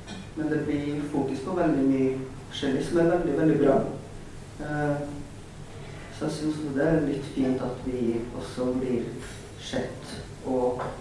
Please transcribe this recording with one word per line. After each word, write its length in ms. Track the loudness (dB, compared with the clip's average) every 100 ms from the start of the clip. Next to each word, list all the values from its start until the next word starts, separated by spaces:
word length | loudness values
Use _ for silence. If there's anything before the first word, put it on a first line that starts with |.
| -12 -12 -10 -4
men 120 | 0
det 120 | 0 2
blir 340 | 0 0 -2 -2
fokus 260 | 0 0 -2
på 160 | -2 2
veldig 300 | 4 6 6
mye 240 | 6 4 2 -4 -10 -10
forskjellig 340 | -4 0 2
som 140 | 4 6
er 120 | 6
veldig, 280 | 6 4 4
veldig 200 | 6 6
bra. 200 | 6 6 4 -4 -10 -12 -12 -14 -12 -10
Eh, 400 | -6 0 2 0 -2 -8 -10 -12 -14 -14 -14 -12 -12 -12 -12 -4
så 60 |
jeg 80 | -4
synes 240 | -2 -2 -2
også 200 | -2 2
det 100 | 4
er 140 | 4
litt 240 | 2 0
fint 360 | -4 0 0 0
at 220 | -2 -4 -4
vi 340 | 0 0 0 -2 -8
også 360 | -8 -2 0
blir 280 | 0 0 0 -2 -8 -10 -12 -14 -12
sett 560 | -6 -4 -4 -8 -12 -10 -12 -8 -2
og, 360 | 2 2 0 -4 -8